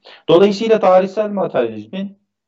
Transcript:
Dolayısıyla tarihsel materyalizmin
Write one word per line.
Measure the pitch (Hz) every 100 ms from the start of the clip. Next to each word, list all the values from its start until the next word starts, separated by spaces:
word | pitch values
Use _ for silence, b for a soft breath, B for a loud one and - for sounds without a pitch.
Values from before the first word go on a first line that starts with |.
| B B -
Dolayısıyla | 170 202 196 226 214
tarihsel | 196 185 190 220 214
materyalizmin | 202 156 131 117 110 107 185 196 - _ _